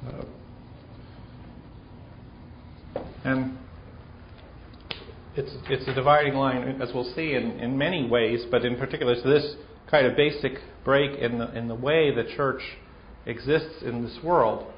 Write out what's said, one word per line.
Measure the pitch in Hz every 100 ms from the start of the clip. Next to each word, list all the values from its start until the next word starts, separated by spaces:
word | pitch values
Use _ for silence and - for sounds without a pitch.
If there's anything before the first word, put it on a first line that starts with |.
| 127
Uh, | 143 123 - - - - - - - - - - - - - - - - - - - - - - - - - - - - -
and | 135 131 131 - - - - - - - - - - - - - - - - - -
it's, | - 143 - -
it's | 135 127
a |
dividing | 131 131 147 147
line, | 135 135 127 123 135
as | 123
we'll | 131 123
see, | - 160
in, | 131 117 113
in | 120 135
many | 147 180 120
ways, | 120 113 117 -
but | 123
in | 120 123
particular, | 131 147 127 120
so | 135
this | 147 147 - - - -
kind | 151 127
of | 127
basic | 147 147 135 131 - -
break | - 139 143 143
in | 120 120
the, | 117 117
in | 117
the |
way | 113 127 160 151
the | 127 113 -
church | 139 131 - - - - - - -
exists | 120 123 156 151 -
in | - 120
this | 117 -
world | 156 175 113 104 -